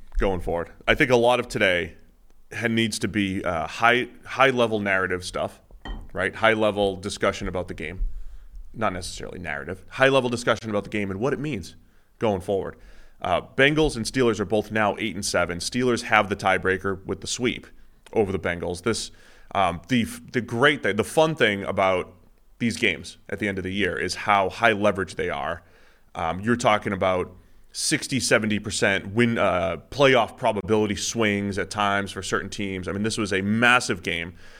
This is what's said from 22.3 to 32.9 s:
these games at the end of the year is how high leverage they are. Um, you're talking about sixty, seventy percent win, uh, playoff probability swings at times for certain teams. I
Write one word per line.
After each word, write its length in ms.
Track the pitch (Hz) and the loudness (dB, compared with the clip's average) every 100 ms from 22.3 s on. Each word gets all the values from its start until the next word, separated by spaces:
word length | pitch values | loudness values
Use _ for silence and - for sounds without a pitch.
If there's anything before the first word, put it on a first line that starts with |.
| _ _ - | _ _ -6
these 160 | 117 101 | -4 0
games 420 | 107 73 - - - | 0 0 -8 -16 -10
at 120 | 101 | -4
the 80 | 104 | -4
end 100 | 95 | -2
of 60 | |
the 80 | 90 | -4
year 260 | 98 90 76 | -2 -2 0
is 160 | 87 | -4
how 340 | - - 101 95 | -4 2 2 2
high 240 | - 117 | 2 2
leverage 440 | 101 104 98 92 - | 4 2 2 -4 -4
they 120 | 90 | -4
are. 340 | 71 71 85 _ - - _ _ | -4 -6 -8 _ -20 -20 _ _
Um, 260 | - 85 90 | -6 -4 -2
you're 160 | 107 120 | 0 2
talking 360 | 120 107 110 | 4 2 0
about 420 | 98 92 92 85 - - - - | -2 0 0 -4 -10 -20 -20 -16
sixty, 480 | - - 156 - 131 | -6 -2 -2 -2 -2
seventy 400 | - 123 110 104 | 2 2 2 -2
percent 520 | 104 - 110 95 95 | -2 0 2 0 -2
win, 240 | 107 120 113 | 2 2 4
uh, 400 | 95 90 87 85 - | 2 2 0 -4 -8
playoff 460 | - 139 127 107 - | 2 6 6 2 0
probability 580 | 120 107 87 107 107 | 0 0 2 2 2
swings 640 | 95 - 117 107 101 101 98 | -2 -4 0 0 0 -2 -4
at 100 | 90 | -4
times 440 | 107 101 101 98 | 0 0 0 -2
for 100 | 98 | -6
certain 260 | 92 104 95 | -4 -4 -4
teams. 380 | - 98 95 | -6 -6 -4
I 60 | 90 | -4